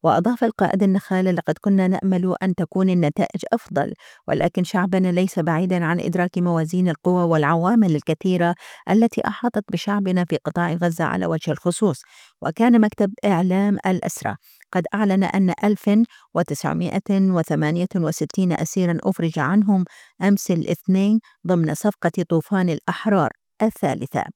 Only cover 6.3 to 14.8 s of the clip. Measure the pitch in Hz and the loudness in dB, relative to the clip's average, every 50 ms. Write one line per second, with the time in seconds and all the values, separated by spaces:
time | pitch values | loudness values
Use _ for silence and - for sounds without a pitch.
6.3 | - 180 180 175 170 165 160 160 175 180 185 180 156 - _ 180 180 180 175 170 | -2 -2 0 0 0 0 -2 -2 0 0 0 0 0 0 _ 0 2 2 2 2
7.3 | 165 156 147 139 165 165 170 185 233 240 214 180 156 147 - - 156 - - 190 | 2 2 2 2 2 2 2 2 4 4 4 4 2 0 0 -2 -4 -2 0 0
8.3 | 180 175 170 170 175 _ - - - - - - 185 214 226 226 - - - - | 0 2 2 0 -2 _ -10 -20 -20 -16 -4 0 2 4 4 2 0 -2 -4 -4
9.3 | 208 - - 240 - 214 196 - 196 170 - - 202 202 196 190 185 180 175 160 | -6 -4 -4 -4 -4 -4 -6 -4 -6 -6 -4 -2 -2 -2 0 0 0 0 0 0
10.3 | 165 - _ - - 175 175 170 165 170 175 175 165 - 165 - - 180 180 170 | -2 -4 _ -4 -2 -2 -2 -2 -2 0 -2 -2 0 0 -2 -2 -2 -2 -2 -2
11.3 | 160 160 - - 147 - - 175 175 - 220 196 143 - - _ - - - _ | -4 -4 -2 -4 -6 -2 -2 -4 -2 0 0 0 0 -2 -8 _ -20 -20 -20 _
12.3 | _ _ - - 160 - 226 247 240 233 214 208 - - 208 196 196 - - 214 | _ _ -8 -8 -2 0 4 4 6 6 4 2 2 0 -2 -2 -2 -4 -2 0
13.3 | 190 170 180 185 180 190 202 208 208 - - 185 185 180 - - - - - - | 2 2 2 2 2 2 2 0 0 0 0 -2 -2 -2 -4 -6 -8 -6 -8 -8
14.3 | - - _ _ _ _ _ _ - 185 | -8 -8 _ _ _ _ _ _ -4 -4